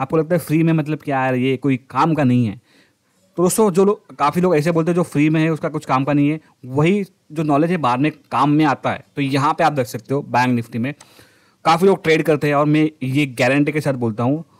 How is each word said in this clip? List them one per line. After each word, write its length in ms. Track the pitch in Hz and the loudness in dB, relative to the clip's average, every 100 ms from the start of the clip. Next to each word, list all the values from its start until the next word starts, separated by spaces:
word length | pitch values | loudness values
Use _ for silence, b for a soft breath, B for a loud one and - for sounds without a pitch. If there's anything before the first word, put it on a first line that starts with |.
आपको 160 | 165 160 | -2 -2
लगता 180 | 156 175 | 0 -2
है 40 | |
फ्री 220 | - 156 | 0 0
में 100 | 165 | 2
मतलब 260 | 160 147 151 | 0 -2 -6
क्या 220 | 147 135 | -4 -2
है, 180 | 131 127 | -2 0
ये 140 | 131 127 | -2 -2
कोई 180 | 139 127 - | -2 -2 -4
काम 240 | 127 160 | -2 0
का 100 | 151 | 2
नहीं 220 | 131 123 117 | 2 2 0
है। 140 | 98 _ b b b b b _ - | -6 _ b b b b b _ -2
तो 60 | |
दोस्तों 260 | 175 202 214 | 0 2 2
जो 140 | 170 196 | 4 2
लोग, 300 | 214 - - | 0 -6 -2
काफ़ी 260 | 143 175 | -2 2
लोग 140 | 180 156 | 2 2
ऐसे 160 | 156 | 2
बोलते 200 | 165 160 | 0 0
हैं 40 | 175 | 0
जो 80 | 165 | 0
फ्री 240 | 147 151 | 0 2
में 120 | 160 | 2
है 80 | 160 | 0
उसका 180 | 151 160 | -2 -6
कुछ 160 | 151 - | -8 -4
काम 180 | 135 | -2
का 100 | 139 | 0
नहीं 160 | 147 143 | 2 2
है, 100 | 156 b b 123 | -2 b b -6
वही 360 | 135 165 202 190 _ - | 0 2 0 -4 _ -12
जो 120 | 151 | -6
नॉलेज 280 | 151 139 165 | -2 0 0
है 60 | 180 | 0
बाद 200 | 131 123 | -2 0
में 120 | 151 - - | -2 -4 -6
काम 180 | 117 143 | -2 2
में 140 | 147 151 | 2 2
आता 260 | 131 127 | 0 -4
है। 140 | 104 - - | -6 -8 -6
तो 60 | |
यहाँ 320 | 139 139 147 | -2 0 0
पे 100 | 160 | 0
आप 100 | 156 | 0
देख 140 | 147 120 | 0 -4
सकते 260 | 117 - | -6 -6
हो 80 | 139 | -6
बैंक 320 | 131 120 127 120 | -2 -2 0 -2
निफ्टी 240 | 113 120 | -4 -6
में 140 | 123 147 b b b b b b 156 | -6 -8 b b b b b b 0
काफ़ी 220 | 165 196 | 2 2
लोग 140 | 185 | 2
ट्रेड 180 | 160 160 | 2 0
करते 240 | 160 151 151 | 2 0 2
हैं 60 | 143 | 0
और 100 | 147 | 2
मैं 240 | 151 156 - | 2 0 -2
ये 220 | 131 135 143 | -4 -2 -2
गारंटी 420 | 120 123 139 147 | 0 0 2 0
के 100 | 151 | -2
साथ 120 | 143 127 | -2 -2
बोलता 280 | 117 107 | -4 -2
हूँ 200 | 123 156 160 | -2 -2 -6